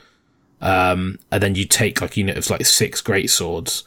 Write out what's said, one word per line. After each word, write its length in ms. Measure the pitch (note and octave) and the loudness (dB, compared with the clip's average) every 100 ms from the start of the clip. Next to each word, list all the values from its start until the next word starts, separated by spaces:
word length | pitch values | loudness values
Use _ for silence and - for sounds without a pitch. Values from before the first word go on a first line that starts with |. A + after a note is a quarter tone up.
| - _ _ _ _ _ | -20 _ _ _ _ _
Um, 580 | F2+ F#2 F#2 F#2 F#2 - _ | 0 4 4 2 -2 -6 _
and 120 | G2+ | 0
then 120 | G2+ F#2+ | 0 0
you 100 | F#2+ | 0
take, 340 | - G#2+ - | 2 2 0
like, 160 | F2+ G#2+ | -2 -2
a 40 | |
unit 180 | G2 - | -2 -2
of, 120 | - | -2
like, 160 | F2 - | 0 2
six 360 | - - - | 2 0 -2
great 280 | - G2 - | -2 0 0
swords. 540 | - E2+ E2+ - - | 0 -2 -4 -6 -8